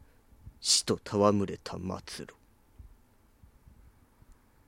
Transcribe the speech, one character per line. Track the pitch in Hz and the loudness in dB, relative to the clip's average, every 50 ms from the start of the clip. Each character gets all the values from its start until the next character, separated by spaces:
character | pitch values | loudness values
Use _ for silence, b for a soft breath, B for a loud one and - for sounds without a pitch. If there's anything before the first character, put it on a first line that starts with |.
| - - - - _ - - - - - - - | -20 -20 -20 -20 _ -20 -20 -20 -20 -20 -16 -6
死 | - - - - - | 0 0 0 2 2
と | - 101 | 0 -2
戯 | - - - 110 101 101 104 104 101 98 | -4 -4 -2 2 6 6 6 6 4 0
れ | 90 90 - | -2 -6 -10
た | - - - 87 90 92 92 - - | -12 -12 -10 -8 -6 -6 -8 -8 -10
末 | - - - 71 | -12 -14 -14 -14
路。 | - - - - - - _ _ - - - - - - - _ _ _ _ - - _ _ - - - - - - - - - - - - - _ _ _ - - - - _ _ _ - _ | -16 -18 -20 -20 -20 -20 _ _ -20 -20 -20 -20 -20 -20 -20 _ _ _ _ -20 -20 _ _ -20 -20 -20 -20 -20 -20 -20 -20 -20 -20 -20 -20 -20 _ _ _ -20 -20 -20 -20 _ _ _ -20 _